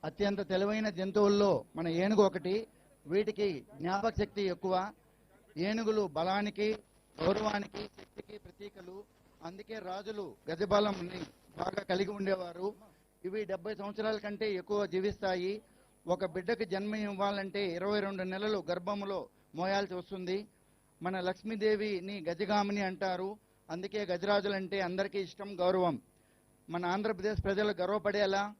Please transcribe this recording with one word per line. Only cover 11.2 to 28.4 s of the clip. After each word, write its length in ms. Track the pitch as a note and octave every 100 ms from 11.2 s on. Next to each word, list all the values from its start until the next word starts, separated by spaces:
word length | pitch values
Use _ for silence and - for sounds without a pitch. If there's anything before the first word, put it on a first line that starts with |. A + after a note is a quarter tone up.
| E3 - _ -
బాగా 240 | - F#3+ G3+
కలిగి 220 | F#3 G3
ఉండేవారు. 600 | G3+ G3 F#3+ F3 E3+ F#3+ G#3+ - _ _ _ F3+
ఇవి 200 | G#3 G#3
డెబ్బై 300 | F#3+ F3 G#3
సంవత్సరాల 420 | G3+ G#3 G#3+ A3
కంటే 360 | G#3+ G#3 A3
ఎక్కువ 320 | F#3+ F3+ G#3 G3+
జీవిస్తాయి. 680 | F3 G3 G3 G3 F#3 F3+ G#3+ - _ _ _ -
ఒక 180 | F3 F#3
బిడ్డకు 380 | E3+ F3+ A#3
జన్మ 320 | G#3 F#3+ G#3 G#3+
ఇవ్వాలంటే 800 | G#3 F#3+ G3+ G3+ G3 G3+ G3 E3+
ఇరవై 240 | F#3+ G#3
రెండు 240 | G3 G3
నెలలు 400 | F#3 F#3+ G#3+ G#3+ D#3+
గర్భములో 580 | F3 F3+ G3+ G3 F#3+ C3 _ _ D3+
మోయాల్సి 380 | F#3 G3 G3+
వస్తుంది. 540 | F3+ F3 F#3+ F3+ F#3 G#3+ _ _ _ _ _
మన 180 | E3+ F#3+
లక్ష్మీదేవిని 1040 | F3+ F#3 G#3 A3+ G#3+ G#3+ G#3+ G3 F#3 G3+ D#3+
గజగామిని 520 | E3+ G3 G#3 G3+ G3+
అంటారు. 560 | F#3+ F#3 F#3+ F3+ F#3 G#3+ _ _ -
అందుకే 360 | E3 G3 G#3 G3
గజరాజులంటే 720 | F3 G3 G#3 G3+ G3 F#3+ G3
అందరికీ 380 | F3+ F#3 G3 G3+
ఇష్టం, 400 | F#3 - G3+ G3
గౌరవం. 420 | F3+ F#3+ F3+ C#3 - _ _ _ _ _ -
మన 160 | E3+ F3
ఆంధ్రప్రదేశ్ 580 | F#3+ G#3 F#3 G3 G#3
ప్రజలు 280 | G3 G3 G#3+ G3+
గర్వపడేలా 720 | F3+ G#3 G3 G3+ G3 G3